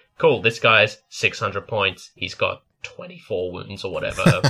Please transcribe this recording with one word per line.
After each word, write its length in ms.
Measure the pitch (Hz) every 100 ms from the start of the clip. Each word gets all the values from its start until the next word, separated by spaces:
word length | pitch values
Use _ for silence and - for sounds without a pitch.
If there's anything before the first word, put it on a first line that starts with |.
| _ -
"Cool, 240 | 165 -
this 160 | 113 113
guy's 400 | 120 110 107 - _
six 300 | - 101 -
hundred 280 | 104 98 -
points, 420 | 104 95 92 - -
he's 180 | 87
got 300 | - 92 95 _ _
twenty-four 680 | - - 180 180 - 92 90
wounds 320 | 90 101 101
or 80 | 98
whatever." 500 | 87 98 95 95 90